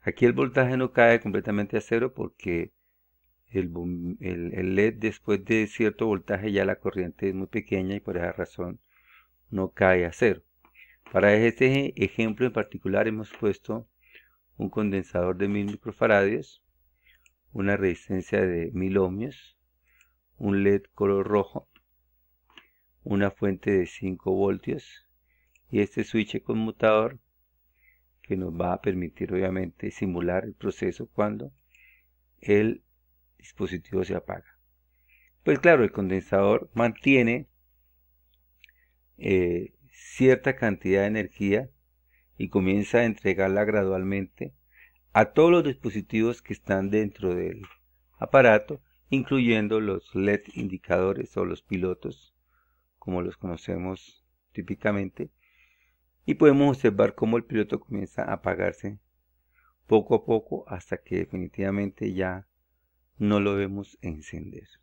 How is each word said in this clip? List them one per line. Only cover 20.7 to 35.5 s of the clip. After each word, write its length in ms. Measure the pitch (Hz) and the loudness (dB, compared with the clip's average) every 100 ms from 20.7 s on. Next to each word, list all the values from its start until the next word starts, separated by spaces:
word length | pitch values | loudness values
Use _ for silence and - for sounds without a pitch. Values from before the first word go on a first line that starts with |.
| 101 - | 2 0
color 320 | - 101 98 98 | -2 0 0 2
rojo, 440 | 104 95 - - _ _ _ _ _ _ _ _ - _ _ _ _ | 0 0 -8 -16 _ _ _ _ _ _ _ _ -20 _ _ _ _
una 280 | - 101 101 | -6 -2 -2
fuente 400 | - 101 92 - | -2 -4 -4 0
de 140 | 98 87 | 0 0
cinco 480 | - 98 90 - | -6 -10 -8 -4
voltios 720 | 95 98 98 - 139 - - _ _ _ _ _ _ _ | -2 0 -2 -6 -10 -10 -20 _ _ _ _ _ _ _
y 120 | 117 | -2
este 240 | 101 - 104 | -2 -2 -4
switch 360 | 113 104 - | -2 -2 -6
conmutador 760 | - 113 110 - 110 107 113 135 _ _ _ _ _ _ _ _ _ _ | -4 -4 -4 0 4 4 2 -6 _ _ _ _ _ _ _ _ _ _
que 160 | _ 95 | _ -4
nos 160 | 90 | -4
va 180 | 85 87 | -4 -2
a 100 | 92 | -2
permitir 520 | - 92 87 - 95 | -2 -4 -6 -8 -4
obviamente 580 | 92 92 92 90 _ 104 | -2 -2 -4 -6 _ -12
simular 540 | - 101 87 87 90 104 | -6 -6 -2 -2 -2 -4
el 80 | |
proceso 560 | - 101 - 98 - 117 | -8 -8 -4 -6 -6 -12
cuando 400 | - 104 107 139 _ _ _ _ _ _ _ _ _ | -4 -4 -4 -12 _ _ _ _ _ _ _ _ _
el 460 | - 104 110 - _ _ _ _ _ _ | 2 2 2 -2 _ _ _ _ _ _
dispositivo 680 | - - 95 90 - 95 92 | -20 -10 -8 -8 -6 -6 -4
se 100 | 92 | -6
apaga. 420 | - 90 _ _ _ _ _ _ _ _ _ _ | -8 -12 _ _ _ _ _ _ _ _ _ _
Pues 160 | - | -2